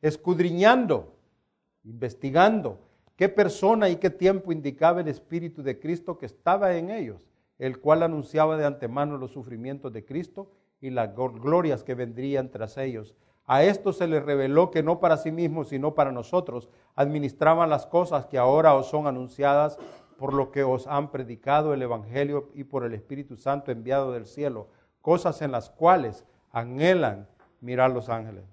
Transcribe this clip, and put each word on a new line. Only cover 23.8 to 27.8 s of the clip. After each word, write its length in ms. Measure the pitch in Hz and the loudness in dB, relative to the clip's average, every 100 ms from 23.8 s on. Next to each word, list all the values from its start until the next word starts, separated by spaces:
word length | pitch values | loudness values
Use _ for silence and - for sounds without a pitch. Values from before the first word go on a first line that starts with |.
| 113 139 135 | -2 -2 -2
del 140 | 123 107 | -6 -12
cielo, 420 | - 147 117 98 _ _ _ | -6 -6 -6 -14 _ _ _
cosas 420 | - 170 175 151 | 0 2 0 -4
en 80 | 151 | -4
las 180 | 123 110 | -4 -8
cuales 560 | _ 160 185 123 101 _ _ _ | _ 4 4 2 -8 _ _ _
anhelan 760 | 117 120 127 165 185 135 101 101 _ _ _ | -8 -8 0 2 4 2 -4 -14 _ _ _
mirar 300 | 120 123 | -8 2